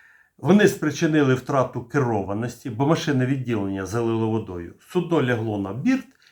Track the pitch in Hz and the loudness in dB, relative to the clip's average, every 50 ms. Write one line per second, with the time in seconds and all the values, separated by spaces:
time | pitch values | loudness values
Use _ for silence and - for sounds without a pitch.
0 | _ _ _ _ _ _ _ - - 143 190 208 202 156 - - 160 151 135 - | _ _ _ _ _ _ _ -4 2 6 6 6 6 4 2 2 -2 -2 -2 0
1 | 165 160 156 156 143 131 127 127 - - - 135 123 - - 120 113 - - 147 | 0 2 4 4 4 4 2 0 0 -2 0 0 0 0 -4 -10 -8 -4 -2 0
2 | 127 120 113 104 95 92 101 104 120 123 - - - 139 107 110 139 147 165 - | 0 0 0 -2 -2 -4 -6 -6 -6 -8 -10 -10 -12 -8 -4 -2 2 2 2 0
3 | - 151 143 127 127 123 143 139 123 123 117 104 98 98 98 95 98 90 95 117 | 0 0 0 0 0 0 -2 -2 -2 -2 -2 -2 -2 -2 -4 -4 -6 -4 -4 -2
4 | 117 113 113 113 113 110 110 110 104 98 90 87 85 82 - _ _ - - 180 | 0 0 0 0 0 0 0 -2 -4 -6 -10 -10 -12 -12 -16 _ _ -4 -4 -4
5 | 170 156 170 156 139 123 123 110 110 113 104 98 98 95 101 123 160 247 262 - | -2 0 0 0 2 0 0 -2 -2 -4 -4 -4 -4 -6 -6 -2 0 0 0 0
6 | - - _ _ _ _ | -2 -8 _ _ _ _